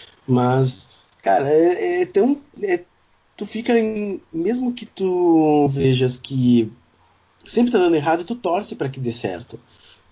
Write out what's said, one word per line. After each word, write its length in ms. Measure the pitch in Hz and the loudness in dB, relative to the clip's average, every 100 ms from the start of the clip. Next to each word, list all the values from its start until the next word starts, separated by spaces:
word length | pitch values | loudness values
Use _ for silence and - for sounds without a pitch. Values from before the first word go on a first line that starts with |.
| - _ - | -20 _ -2
Mas, 640 | 123 123 131 131 - - - _ _ | 0 2 2 0 -4 -12 -18 _ _
cara, 260 | - 190 139 | 0 0 2
é, 540 | 160 339 - 359 359 | 4 4 2 -2 -2
é 40 | 359 | 0
tão, 300 | 196 247 285 - - | 2 2 0 -6 -8
é, 200 | 196 175 - _ _ _ _ - | -4 -4 -4 _ _ _ _ -14
tu 100 | 202 | -10
fica 320 | 220 240 233 | -6 0 2
em, 420 | 220 214 208 190 - | 2 -2 -6 -8 -10
mesmo 400 | 165 175 247 247 | -6 -4 -2 -4
que 100 | 240 - | -6 -10
tu 840 | - 190 180 175 160 156 147 143 | -6 -2 0 4 4 4 4 2
vejas 480 | 139 135 127 127 - | 2 0 2 0 -2
que 540 | - 135 123 120 110 - _ _ _ _ _ _ | -6 0 4 4 2 -6 _ _ _ _ _ _
sempre 280 | - 220 240 | -6 0 2
tá 60 | - | 2
dando 180 | - 160 | 2 2
errado, 280 | 147 165 | 0 -2
tu 100 | 175 | -4
torce 420 | 240 180 180 202 - | -6 -4 -4 -4 -6
pra 120 | 139 | -8
que 120 | 135 | -6
dê 120 | 120 | -6
certo. 460 | 113 104 87 - - _ - - - _ | -6 -6 -8 -12 -20 _ -20 -20 -20 _